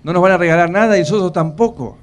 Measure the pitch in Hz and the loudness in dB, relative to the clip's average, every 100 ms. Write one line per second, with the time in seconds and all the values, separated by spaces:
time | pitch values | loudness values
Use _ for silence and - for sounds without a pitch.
0 | 147 175 185 185 175 165 170 185 220 202 | -4 0 2 2 2 2 2 0 2 2
1 | 156 208 180 165 160 156 233 226 120 - | 0 -2 -2 -2 -4 -2 -4 -2 -14 -14